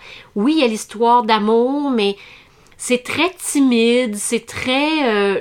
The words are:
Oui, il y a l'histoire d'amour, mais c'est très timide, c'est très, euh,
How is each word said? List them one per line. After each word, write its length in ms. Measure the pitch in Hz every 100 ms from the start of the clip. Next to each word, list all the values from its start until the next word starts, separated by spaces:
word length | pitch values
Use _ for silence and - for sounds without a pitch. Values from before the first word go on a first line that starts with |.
| - - -
Oui, 200 | 208 226 320
il 40 |
y 40 |
a 20 | 247
l'histoire 560 | 214 - 202 233 240
d'amour, 680 | 226 220 208 226 247 285 285
mais 260 | 240 202 202 - - - _ _ -
c'est 240 | - 247
très 260 | - - 349 -
timide, 760 | - 294 269 240 233 240 254 208
c'est 280 | - 226
très, 640 | 226 - 254 262 294 320 262
euh, 300 | 208 202 190